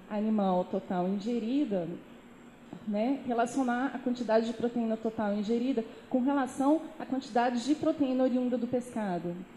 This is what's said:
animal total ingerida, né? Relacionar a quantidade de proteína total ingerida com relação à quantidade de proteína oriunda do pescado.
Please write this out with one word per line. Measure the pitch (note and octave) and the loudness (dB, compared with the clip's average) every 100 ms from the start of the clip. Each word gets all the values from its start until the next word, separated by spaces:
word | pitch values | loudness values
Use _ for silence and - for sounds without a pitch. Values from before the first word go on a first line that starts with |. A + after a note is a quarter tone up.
| - | -6
animal | G#3+ G#3+ G#3+ F#3+ F3+ | -2 0 2 4 2
total | F#3 F#3+ - F#3 F3+ | 0 -4 -2 0 0
ingerida, | G3+ G#3+ A#3+ A3 C#4 B3 F#3+ E3 F3 - - - - - - - - G#3+ | 0 -2 -2 0 0 2 0 -2 -8 -14 -20 -20 -20 -20 -20 -18 -12 -4
né? | G#3 A#3+ C#4 A#3+ | 0 2 0 0
Relacionar | A3+ B3 B3+ B3 A#3+ C4 | 0 2 2 0 0 -2
a | C4 | -2
quantidade | B3+ B3 G#3+ A3+ A3+ | -2 -2 2 2 2
de | |
proteína | - A#3 A#3+ A3+ A3 | -2 -2 0 0 0
total | A3+ A3 G#3 | -2 -2 -2
ingerida | G#3 G3+ A#3 B3+ A3+ A3 - - | 0 0 0 2 0 -2 -10 -2
com | B3+ | 0
relação | B3+ C#4 B3+ - C4+ D#4 - - | 2 2 0 0 2 2 0 -12
à | |
quantidade | B3 C4+ - A#3 B3 A#3+ | -4 -4 0 2 2 0
de | A#3+ | 0
proteína | D4+ D#4 D#4+ C4 B3+ | 0 2 2 2 4
oriunda | C4 B3+ B3 B3 | 2 2 0 0
do | A#3+ | 0
pescado. | B3 A#3+ A#3 G3+ F3 F3 F3 F#3 | -2 -2 -4 -2 -2 -4 -6 -10